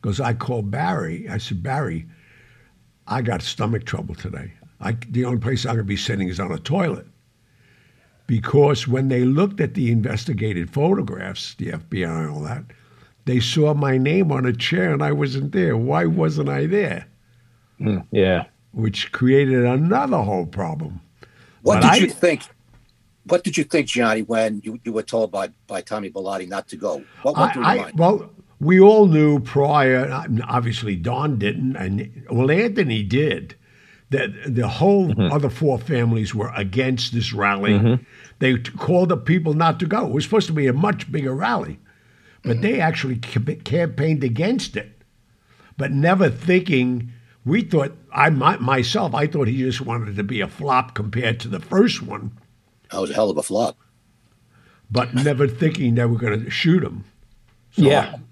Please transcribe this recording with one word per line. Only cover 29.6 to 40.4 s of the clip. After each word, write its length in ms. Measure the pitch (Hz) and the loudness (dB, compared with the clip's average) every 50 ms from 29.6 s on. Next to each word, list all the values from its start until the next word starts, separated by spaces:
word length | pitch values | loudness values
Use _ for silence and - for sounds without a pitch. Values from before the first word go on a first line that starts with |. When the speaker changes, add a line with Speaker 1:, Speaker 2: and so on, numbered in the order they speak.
| 143 147 147 147 139 131 131 127 135 139 135 131 - - 120 113 120 | 2 4 4 4 4 4 4 2 0 -2 -4 -8 -4 -2 -2 -2 -2
Speaker 1:
obviously 480 | - - 127 117 120 117 - 117 107 98 | -2 -2 -2 -2 -2 -4 -4 -4 -4 -4
Don 420 | 87 82 120 123 131 147 151 139 107 | -4 -2 -4 -2 -2 -2 -2 0 0
didn't, 380 | 98 104 104 110 120 131 135 | -2 -2 -2 -2 -4 -4 -4
and, 500 | - 95 95 98 107 113 - - - - - | -4 -4 -4 -4 -4 -4 -6 -12 -18 -10 -4
well, 200 | 120 117 127 135 | 0 0 2 2
Anthony 520 | 156 185 226 240 202 - - 135 113 110 | 2 2 2 0 0 0 0 0 0 -2
did, 520 | 104 95 110 135 151 151 95 82 - - - _ _ _ _ _ _ - - _ _ _ | -2 0 0 0 2 0 -2 -4 -6 -14 -18 _ _ _ _ _ _ -20 -20 _ _ _
that 200 | 139 135 135 - - 104 - 147 123 | -2 -2 -2 -4 -6 -10 -8 -4 -2
the 140 | 120 120 - | -2 -2 -2
whole 400 | - - 160 196 202 202 185 165 | 0 2 4 4 4 4 4 2
Speaker 2:
Mm-hmm. 240 | - - 190 165 | 2 0 0 2
Speaker 1:
other 160 | 143 147 143 131 | 2 0 0 -2
four 300 | 120 - 160 147 131 117 | -2 0 0 0 0 0
families 560 | 120 - 151 120 120 117 117 113 110 - - | -2 -2 0 0 2 2 2 0 -2 -2 -4
were 180 | 107 104 117 - | -4 -6 -4 -4
against 600 | 98 101 95 90 123 131 131 131 117 - - 117 | -6 -6 -2 -2 0 0 0 0 -2 -4 -4 -2
this 180 | 117 104 - | -2 -2 -2
rally. 400 | - 104 101 101 101 98 101 104 | -4 0 0 0 0 2 2 2
Speaker 2:
Mm-hmm. 300 | 107 101 107 117 123 127 - - - - - - - _ | 4 4 4 4 2 2 -2 -8 -20 -20 -20 -20 -6 _
Speaker 1:
They 180 | 135 131 127 117 | 2 2 2 0
t-, 120 | 120 - | -2 -8
called 360 | - - - - 180 180 185 170 | -10 -6 -2 2 2 4 4 2
the 80 | 165 | 0
people 380 | 113 117 - 165 185 160 160 151 | -2 2 2 2 2 2 0 0
not 260 | 156 165 165 156 165 | 2 2 2 2 0
to 60 | 185 | -2
go. 200 | 156 202 226 254 | -2 -2 -2 -2
It 60 | - | -2
was 120 | 123 156 147 | -2 -2 -2
supposed 220 | - 214 220 | 2 2 0